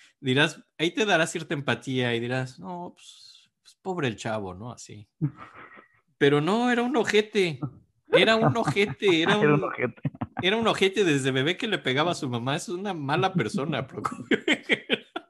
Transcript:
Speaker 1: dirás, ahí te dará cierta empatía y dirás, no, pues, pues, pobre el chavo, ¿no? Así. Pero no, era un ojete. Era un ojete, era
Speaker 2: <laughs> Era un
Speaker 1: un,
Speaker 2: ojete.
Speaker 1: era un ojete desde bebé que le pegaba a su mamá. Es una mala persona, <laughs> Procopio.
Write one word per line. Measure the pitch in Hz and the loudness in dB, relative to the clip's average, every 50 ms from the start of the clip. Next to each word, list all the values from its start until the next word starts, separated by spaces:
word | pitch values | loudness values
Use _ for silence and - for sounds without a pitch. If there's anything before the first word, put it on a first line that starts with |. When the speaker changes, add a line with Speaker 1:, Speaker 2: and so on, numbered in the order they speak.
| - _ _ _ | -20 _ _ _
Speaker 1:
dirás, | 143 131 127 143 151 170 - - _ _ _ | -2 0 2 2 2 2 0 -8 _ _ _
ahí | - 156 180 | -4 -4 -2
te | - 294 220 | 0 0 2
dará | 208 180 160 160 | 2 2 2 2
cierta | - - 170 156 - 170 | 0 -2 -8 -6 -6 -6
empatía | 143 139 131 - - - 139 127 127 123 120 120 | -4 -2 -2 -4 -4 -4 -4 -2 -2 0 0 -2
y | 117 | -2
dirás, | 120 120 127 131 131 127 127 - | -2 -4 -4 -4 -6 -6 -10 -14
no, | 180 190 180 175 175 185 - | -14 -12 -12 -12 -12 -14 -16
pues, | _ - - - - - - - _ _ _ _ _ | _ -20 -20 -20 -20 -20 -20 -20 _ _ _ _ _
pues, | _ - _ _ | _ -20 _ _
pobre | _ 190 180 175 143 | _ -8 -4 -2 -2
el | 120 104 | -2 -4
chavo, | - - 117 110 110 98 92 90 | -4 -6 -6 -4 -4 -6 -8 -10
¿no? | 92 113 123 | -12 -14 -14
Así. | - - - - 110 104 101 _ _ _ 156 139 - - - - - - - - - - - _ _ _ _ _ _ | -16 -16 -18 -18 -20 -20 -20 _ _ _ -4 -4 -4 -10 -18 -20 -20 -20 -20 -20 -20 -20 -20 _ _ _ _ _ _
Pero | _ 147 139 147 147 | _ 4 4 4 4
no, | 151 175 208 233 247 247 | 2 0 0 0 0 0
era | 240 247 | 0 0
un | 247 247 294 | 0 0 0
ojete. | 240 196 - 208 214 208 214 - 208 185 170 143 123 147 127 - - _ _ _ _ _ - | 0 0 2 2 2 2 2 0 0 0 0 -2 -6 -8 -10 -10 -16 _ _ _ _ _ 2
Era | - - 196 220 226 | 4 6 6 6 6
un | 220 - - - | 4 4 2 2
ojete, | 226 - 254 - 202 208 202 139 - 214 196 170 160 | 2 0 0 2 2 0 0 0 0 2 4 4 4
era | 165 185 208 | 4 4 4
Speaker 2:
<laughs> | 208 | 4
Era | 156 147 151 | 4 4 4
un | |
Speaker 1:
un, | 143 147 | 2 0
Speaker 2:
ojete. | 135 - 120 123 120 - - - - - - - - - - | -4 -4 -4 -4 -4 -4 -6 -8 -8 -6 -6 -10 -8 -8 -2
Speaker 1:
era | - 185 214 | 0 0 0
un | 233 226 | 2 2
ojete | 202 156 - 190 190 196 220 196 | 0 2 2 2 2 2 2 2
desde | 165 143 135 131 135 | 2 2 2 2 0
bebé | 131 135 131 165 180 | 0 2 0 0 -2
que | - 262 | -2 -2
le | 220 190 | -4 -4
pegaba | 147 - 131 127 143 160 175 | -2 -2 -2 0 0 0 0
a | 165 | -2
su | - 151 127 | -2 -4 -4
mamá. | 120 117 120 135 143 | -4 -4 -4 -4 -4
Es | 170 - - | -4 -6 -8
una | 175 180 202 208 180 | -8 -6 -6 -6 -6
mala | 160 139 135 151 180 190 185 185 | -6 -4 -2 0 0 0 0 0
persona, | 165 - - - - 135 170 143 117 - | -2 -2 -2 -4 -4 -4 -4 -4 -6 -6
<laughs> | |
Procopio. | - - 107 90 - - - 120 - - - - - 269 - - - - - - - - - - _ _ 349 - | -8 -10 -8 -8 -8 -8 -8 -2 -2 -2 0 0 -2 -2 -2 -2 -4 -4 -4 -2 -4 -6 -6 -6 _ _ -16 -16